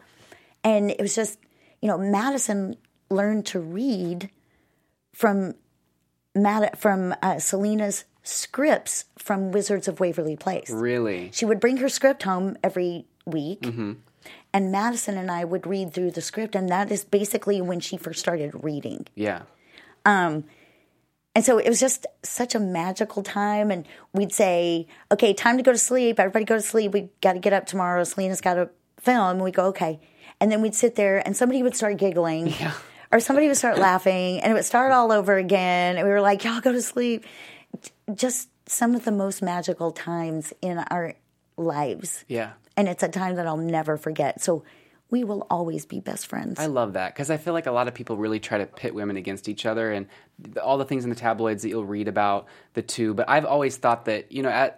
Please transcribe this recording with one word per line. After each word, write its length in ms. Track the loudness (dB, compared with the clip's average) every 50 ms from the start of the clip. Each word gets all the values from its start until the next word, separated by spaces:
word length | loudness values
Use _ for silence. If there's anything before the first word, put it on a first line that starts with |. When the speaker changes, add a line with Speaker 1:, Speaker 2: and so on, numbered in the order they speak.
| -12 _ _ _ -20 -20 -20 -20 _ _ _ _ 2
Speaker 1:
And 260 | 2 4 4 2 2
it 100 | 0 -2
was 140 | -2 -2 0
just, 240 | -2 -2 -4 -6 -12 _ _ _ _ _ _ _ _ -2
you 60 | 0
know, 80 | 0 0
Madison 800 | 2 2 2 2 2 0 0 0 -2 -2 -2 -2 -2 -4 -6 -10 _ _ _ _ _ _
learned 360 | 0 0 2 2 0 0 -2
to 140 | -4 -6 -6
read 720 | -6 -6 -6 -4 -2 -2 -2 -2 -2 -4 -4 -6 -8 -12 -16 _ _ _ _ _ _ _ _ _ _ _ _ _ _ _ _
from 420 | 0 2 2 2 2 0 -2 -6 -10 _ _ _ _ _ _ _ _ _ _ _ _ _ _ _
Mad-, 440 | 2 4 4 4 4 2 0 -2 0
from, 360 | 2 2 2 2 0 -2 -2 -2 0
uh, 160 | 0 0 0
Selena's 680 | -2 -2 -2 0 0 0 0 0 0 -2 -4 -6 -10 _ _ _ _
scripts 840 | -10 -8 -8 -8 -6 -4 0 4 4 4 2 2 -4 -6 -6 -8 -10 _ -20
from 320 | -4 -2 -2 -2 0 0 0
Wizards 360 | 0 0 0 -2 0 0 -4
of 100 | -2 0
Waverly 360 | 0 0 0 -2 -2 -4 -4
Place. 340 | -4 -4 -4 -4 -4 -6 -6
Speaker 2:
Really? 600 | -4 -2 0 0 0 0 0 0 -2 -4 -6 -8 -6
Speaker 1:
She 120 | -4 0
would 140 | 0 2 2
bring 180 | 2 2 2 2
her 100 | 0 -2
script 340 | -2 4 4 4 4 4 0
home 320 | -2 -2 0 -2 -4 -4 -2 -2
every 440 | -2 0 0 -2 -2 -4 -6 -10 -16 _ _ _
week, 380 | -6 -6 -4 -4 -4 -8 -6 -6
Speaker 2:
Mm-hmm. 300 | -6 -6 -6 -6 -8 -8 -10 -16 _ _ _ _ -20 -20 -20 _ _ -2
Speaker 1:
and 180 | 0 0 0 0
Madison 440 | 0 0 0 -2 -2 -4 -4 -6
and 140 | -4 -4 -4
I 140 | -4 -4 -4
would 220 | -2 -4 -4 -4
read 260 | -4 -4 -4 -4 -6 -4
through 200 | -4 -4 -4 -4
the 80 | -4
script, 340 | -8 -8 -6 -6 -6 -4 -2
and 140 | -2 0 0
that 240 | 0 0 0 0 -2
is 120 | -4 -2
basically 560 | 0 0 0 0 0 -2 -4 0 0 0 0
when 200 | 0 -2 -4 -4
she 160 | -6 -8 -10
first 240 | -10 -10 -10 -10 -4
started 320 | -2 -2 -2 -2 -4 -6 -8 -6 -6
reading. 440 | -6 -6 -6 -8 -8 -10 -10 -12 -14 _
Speaker 2:
Yeah. 280 | -4 -2 -2 -2 -4 -8 -14 _ _ _ _ _ -20 -20 -20 -20 _ _
Speaker 1:
Um, 400 | 2 4 4 2 0 -2 -4 -6 -10 -16 _ _ _ _ _ _ _ _ _ _ _ _ _ _ _ _
and 100 | 0 4
so 140 | 4 4 4
it 100 | 4 4
was 120 | 4 4
just 260 | 2 2 0 -2 -6 -12 -16 _ -14
such 320 | -12 -6 -4 -4 -2 -2
a 60 | -2
magical 640 | -2 -2 -2 -2 -4 -4 -2 -2 -4 -4 -2 -6 -8
time, 480 | -6 -4 -2 -2 0 0 0 0 0
and 160 | 0 -2 -4 -10 -16 -20 -20 _ -2
we'd 200 | -2 -2 -2 2
say, 540 | 2 2 4 4 2 2 2 0 0 -2 -6 -12 -20 0 _ 2
"Okay, 200 | 4 4 4 2
time 240 | 4 4 4 4
to 60 | 6 6
go 100 | 6 4
to 60 | 4
sleep. 400 | 2 2 2 2 4 2 4 4
Everybody 240 | 2 2 4 0 2
go 120 | 2 2
to 40 | 0 0
sleep. 300 | 2 0 2 2 2 0
We 160 | 0 -2 -2 -10 _
gotta 180 | 2 2 2 4
get 140 | 2 2 2
up 140 | 2 0
tomorrow. 360 | -2 -2 -2 0 2 2 2 0
Selena's 360 | 0 -2 -4 -2 -2 -4 0
gotta 280 | 0 2 2 2 0 -2 -4 _ _ _ _ -2
film." 380 | 2 2 4 4 4 2 2
And 60 | 2 0
we'd 120 | 0 2
go, 120 | 2 2
"Okay." 340 | 2 2 0 -2 -2 -2 -6 -10 _ _ _ -20 -20 -2 _
And 100 | 2 4
then 100 | 4 4 2
we'd 120 | 2 2
sit 200 | 2 2 2 4
there, 220 | 4 4 4 4 4 2
and 120 | 0 0
somebody 260 | 2 2 2 2 2 2
would 120 | 0 0
start 200 | 0 0 0 0
giggling. 520 | 2 0 2 2 2 0 0 0 0 -2 -2
Speaker 2:
<laughs> 120 | -2 -2
Yeah. 120 | -4 -4 -6 -6 -12 -18 -20 -20 -2 4 4
Speaker 1:
Or 60 | 4
somebody 300 | 4 6 4 4 6 4
would 80 | 4
start 200 | 2 2 2 2
laughing, 640 | 4 4 4 4 4 4 2 2 2 0 0 -2 0
and 120 | 2 2 2
it 20 |
would 100 | 2 2
start 280 | 2 2 4 4 6 6
all 180 | 6 6 6
over 260 | 4 4 4 4 2
again. 600 | 2 4 4 2 2 4 2 2 2 2 2 2
And 100 | 2 2
we 60 | 2 2
were 80 | 4
like, 240 | 4 4 2 2 0
"Y'all 160 | -4 -4 0
go 100 | 0 0 0
to 100 | 2 -2
sleep." 420 | -2 -2 -2 0 0 -2 -2 -6 -12 -20 -20 -20 -20 -20 -20 -20 _ -18 -16 -16
J-, 80 | -18 -20 _ _ -12 -4
just 340 | -2 -2 -2 -2 -4 -8 -10 _ _ _
some 280 | -8 -2 0 2 2 2
of 100 | 0 0
the 60 | 0 0
most 300 | 0 0 -2 -2 -4 -4
magical 480 | -2 -2 -2 -2 -2 -2 -2 -2 -4
times 640 | -4 -6 -8 -6 -4 -4 -4 -4 -4 -6 -6 -8 -12 -8 -6
in 160 | -6 -4 -4
our 360 | -6 -4 -4 -4 -4 -6 -8 -12 _ _ _ _ _ _ _
lives. 680 | -4 -4 -2 -2 -2 -2 -2 -4 -6 -8 -10 -10 -10 -10 _
Speaker 2:
Yeah. 240 | -4 -4 -4 -6 -8 -16 _ _ _
Speaker 1:
And 120 | -2 0 0
it's 140 | 0 -2 -2
a 60 | -2
time 260 | -2 -2 -4 -2 -2
that 100 | -2 -2 -2
I'll 80 | -2
never 400 | -2 -2 -2 -2 0 0 0 -2
forget. 440 | -2 -4 -6 -2 -2 -2 -2 -2 -2
So 220 | 0 0 0 -2 -2 -10 -20 _ _ _ _ _ _ _
we 140 | -2 -2 -2
will 200 | -2 -4 -6 -2 -2
always 340 | -2 -2 -2 -2 -4 -6 -8
be 120 | -8 -10 -8
best 300 | -8 -8 -8 -8 -8 -8
friends. 320 | -8 -8 -6 -6 -6 -4
Speaker 2:
I 60 | -4
love 260 | 0 0 0 0 0 -2
that, 220 | -4 -4 -4 -6
'cause 140 | -6 -4 -4
I 60 | -4
feel 160 | -4 -2 -2 -4
like 140 | -2 -2
a 60 | 0 0
lot 160 | 0 0 -2
of 60 | -4
people 220 | -8 -8 -8 -4
really 220 | -4 -2 -2 -2 -4
try 200 | -2 -2 -2 -2
to 80 | -2
pit 280 | -4 -8 -8 -8 -8 -6
women 220 | -6 -6 -6 -6
against 320 | -6 -6 -8 -8 -8 -8 -10
each 180 | -10 -6 -4
other 240 | -4 -2 -2 -2 -2
and 160 | -2 -4 -6 -8 -14 -20 -20 _ _ -20 -20
th-, 140 | -12 -10 -6
all 200 | -2 0 0 0
the 60 | 0
things 180 | -2 -4 -4 -2
in 80 | -4
the 60 | -6
tabloids 460 | -2 -2 -2 0 0 0 -2 -2 -2 -4
that 60 | -4
you'll 160 | -4 -4 -6
read 220 | -4 -6 -4 -4
about 400 | -2 0 0 2 2 0 -2 -4 -8 -18 -20 -20 _ _
the 80 | -8 -6
two. 300 | -6 -4 -2 -2 -2 0
But 160 | 0 2 4
I've 160 | 4 2 4
always 320 | 2 2 2 2 0 -2
thought 280 | 0 2 2 2 2 0
that, 260 | -4 -4 -4 -4 -8
you 100 | -8 -4 -2
know, 60 | 0
a-, 220 | 2 2 2 0 0